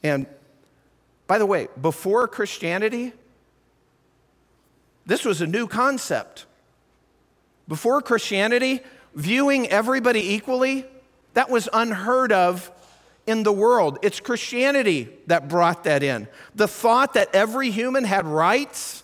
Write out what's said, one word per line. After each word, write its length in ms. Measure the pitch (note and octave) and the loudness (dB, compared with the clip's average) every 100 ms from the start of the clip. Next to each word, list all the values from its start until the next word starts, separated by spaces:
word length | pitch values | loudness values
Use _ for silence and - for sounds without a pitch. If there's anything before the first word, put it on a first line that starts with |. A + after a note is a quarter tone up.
And 240 | D3+ C#3+ C3+ - _ _ _ _ _ _ _ _ _ | 0 -2 -4 -12 _ _ _ _ _ _ _ _ _
by 100 | G#3 | 0
the 80 | G3+ | 2
way, 220 | F#3+ A2+ - | 0 -2 -4
before 460 | D3 D#3 G3 G#3+ A#3+ | -4 -4 0 0 0
Christianity, 840 | - G#3 - E3+ F3 A3 A#3+ B3 A#3 _ _ _ _ _ _ _ _ _ _ _ _ _ _ _ _ _ _ - | -4 -8 -6 -4 -2 -2 -4 -8 -12 _ _ _ _ _ _ _ _ _ _ _ _ _ _ _ _ _ _ -2
this 180 | F3+ | -2
was 160 | A#3+ F3 | 0 -2
a 60 | E3 | 0
new 220 | G3 A#3 | -2 -4
concept. 760 | G#3+ B3+ C4+ - C3+ G2+ - - _ _ _ _ _ _ _ _ _ _ _ - | 0 0 0 -4 -4 -6 -18 -20 _ _ _ _ _ _ _ _ _ _ _ -12
Before 320 | D#3 - C#4 | -4 0 0
Christianity, 800 | - A3+ - G3 G#3 A#3+ C4 C4 - - - - | 2 -2 0 -2 0 2 0 -2 -6 -20 -20 -8
viewing 500 | D3 A#3+ C#4 C#4 A#3+ | -2 2 2 2 2
everybody 680 | G3 A3 C4 B3 A#3 F#3+ | 0 2 0 2 0 0
equally, 500 | G#3 G#3 B3+ C4 C4+ C4 - _ _ _ | -4 -2 0 0 -2 -6 -20 _ _ _
that 160 | - B3 | -2 2
was 180 | B3 G#3+ | 0 0
unheard 580 | A3 A#3 G3+ G3+ B3+ B3+ | 0 0 -4 -2 0 2
of 400 | G3+ F3+ F3+ - - - _ _ _ - | 4 4 0 -8 -20 -20 _ _ _ -4
in 160 | A3 | 0
the 100 | G#3+ | 0
world. 460 | G3+ A3 B3 E3 C#3 | 2 4 4 2 0
It's 180 | G3+ - | -2 -2
Christianity 880 | - A#3+ - A#3+ C4+ C#4+ A3 D#3 A2+ - - | -6 -6 -4 0 2 2 2 0 -4 -14 0
that 220 | E3+ C#3 | 0 0
brought 340 | E3+ E3+ E3+ | 2 2 2
that 220 | F3 C#3+ | 0 0
in. 240 | C#3 B2 G#2 - - | 0 -2 -6 -18 -20
The 140 | - G#3 | -2 -2
thought 460 | - A#3 A#3 C#4 | 0 2 4 4
that 200 | A#3 G3 | 2 2
every 360 | F#3+ A3 A#3+ C4 | 2 2 0 -2
human 340 | G3+ B3 C4 | -2 -2 0
had 200 | A#3 G3 | 0 0
rights 800 | E3 D3+ E3 A#3+ C#4+ - - - | 0 0 2 2 -2 -10 -12 -14